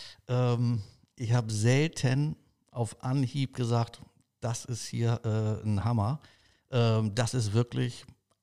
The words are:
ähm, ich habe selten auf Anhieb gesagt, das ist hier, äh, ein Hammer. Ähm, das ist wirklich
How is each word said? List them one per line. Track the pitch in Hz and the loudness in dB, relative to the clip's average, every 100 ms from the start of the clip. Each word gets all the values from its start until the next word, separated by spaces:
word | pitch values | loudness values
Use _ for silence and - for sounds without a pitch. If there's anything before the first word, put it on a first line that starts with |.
| - - - | -16 -20 -4
ähm, | 123 123 120 120 117 98 - _ - | 0 2 2 0 -2 -6 -16 _ -10
ich | 113 | -2
habe | 120 110 | 0 0
selten | 107 113 131 160 - 123 131 151 156 _ _ _ | 0 4 4 2 0 0 2 0 -4 _ _ _
auf | 123 113 - | -6 -6 -6
Anhieb | 131 139 123 143 131 | -2 0 0 -2 -4
gesagt, | - 120 117 117 - - _ _ _ | -2 0 0 0 -6 -20 _ _ _
das | 117 117 | -6 -6
ist | - 117 - | -6 -8 -6
hier, | 117 117 117 113 | -2 0 0 0
äh, | 110 110 110 107 | 0 0 -2 0
ein | 101 | 0
Hammer. | 101 120 101 151 - _ _ _ _ | 2 2 0 -2 -8 _ _ _ _
Ähm, | 123 117 110 107 101 | 2 4 4 2 0
das | 113 | -2
ist | 127 107 | 0 0
wirklich | 110 120 127 123 - - - _ _ | 2 0 0 -4 -4 -16 -20 _ _